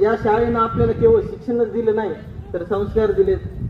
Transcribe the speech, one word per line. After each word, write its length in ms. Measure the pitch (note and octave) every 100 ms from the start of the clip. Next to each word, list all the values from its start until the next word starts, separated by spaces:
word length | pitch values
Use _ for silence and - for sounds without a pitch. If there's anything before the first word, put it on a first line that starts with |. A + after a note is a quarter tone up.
या 140 | G#3 A3+
शाळेनं 360 | A#3 G#4+ A#3+ A#4
आपल्याला 340 | A#3+ - A#3
केवळ 280 | - A3+ A3+
शिक्षणच 500 | - - - A#3 A3
दिलं 240 | G#3 A3 G#3+
नाही 160 | G3+ D3+ - - -
तर 100 | F3
संस्कार 480 | F3 G3+ G3+ A3 G#3+
दिलेत, 260 | F#3+ F#3+ F#3 - -